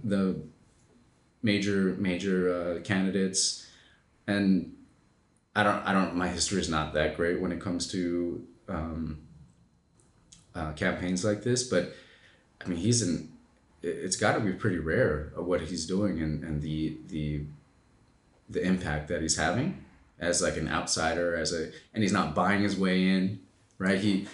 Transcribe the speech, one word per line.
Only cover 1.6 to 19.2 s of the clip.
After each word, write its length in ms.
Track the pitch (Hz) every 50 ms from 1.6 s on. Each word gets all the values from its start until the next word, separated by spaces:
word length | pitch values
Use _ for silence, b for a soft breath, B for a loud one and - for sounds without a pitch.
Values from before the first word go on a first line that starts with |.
| 98 104 101 98 95 92 90 95
major, 760 | 101 92 87 87 98 98 92 92 90 90 90 87 85 87 87 82
uh, 20 |
candidates. 840 | - - 98 95 95 95 92 98 95 92 95 - - - B B B B B B B B B B B _ _ _ _
And 480 | 104 101 104 101 95 95 87 - - - - - - _ _ _ _ _ _ _ _ _ _ _ _ -
I 80 | 107
don't, 240 | 104 101 98 - -
I 60 | 95
don't, 240 | 95 95 92 80 85
my 120 | 87 90 87
history 320 | 87 82 - - 101 92
is 80 | 82 82
not 260 | 80 78 78 76 76
that 220 | 76 78 76 -
great 240 | - 85 85 90 90
when 120 | 92 90
it 80 | 85 80
comes 260 | - 95 90 85 - -
to, 520 | - 92 90 87 87 87 87 87 80 78 - - - - _ -
um, 500 | 92 82 80 82 80 80 80 76 76 76 73 - - - - - - _ _ _ _ _ _ _ _ _ _ _ _ _ _ _ - - - _ -
uh, 180 | 87 80 78
campaigns 520 | 73 - 95 90 80 - 90 90 92 92 110
like 180 | 107 104 104
this, 200 | - 123 123 123 - -
but 260 | - 90 90 B B B B B B B B B B B B B _ - -
I 40 | 92
mean, 100 | 87 82
he's 240 | 90 117 120 117
in, 260 | 107 87 78 - - - - - - _ _ _ _ _ _ _
it, 60 | - 87
it's 280 | - - 82 92 -
gotta 240 | - 104 110 - -
be 120 | 110 95
pretty 260 | 92 - - 107 90 80
rare, 540 | 78 80 78 80 - 87 76 73 - - - 78
uh, 40 |
what 180 | 87 90 90 87
he's 260 | 80 82 92 80 80
doing 340 | 85 92 98 104 98 82 80
and, 220 | 80 78 76 76
and 180 | 78 80 76 76
the, 340 | 76 76 78 78 78 76 76 - - -
the, 340 | - 78 76 73 76 73 73 - - - _ _ _ _ _ _ _ _ _ _ _ _ _ _ _ _ _ -
the 140 | 110 - 80
impact 440 | 92 92 90 - 78 73 76 73 -
that 120 | 87 78